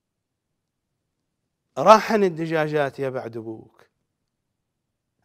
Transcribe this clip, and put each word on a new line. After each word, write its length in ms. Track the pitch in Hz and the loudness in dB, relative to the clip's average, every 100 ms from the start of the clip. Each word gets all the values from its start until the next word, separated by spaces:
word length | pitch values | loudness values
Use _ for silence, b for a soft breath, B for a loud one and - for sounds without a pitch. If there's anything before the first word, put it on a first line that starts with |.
| _ _ _ _ _ _ _ _ _ _ _ _ _ _ _ _ _ - | _ _ _ _ _ _ _ _ _ _ _ _ _ _ _ _ _ 0
"راحن 460 | 170 214 - 214 | 6 6 6 0
الدجاجات 760 | 196 156 165 160 151 151 139 135 | 0 -2 -4 -4 -2 -2 -4 -4
يا 100 | 135 | -8
بعد 280 | 127 117 117 | -6 -10 -12
أبوك، 500 | 110 110 113 _ _ _ _ _ _ _ _ _ _ _ _ _ _ _ | -12 -14 -18 _ _ _ _ _ _ _ _ _ _ _ _ _ _ _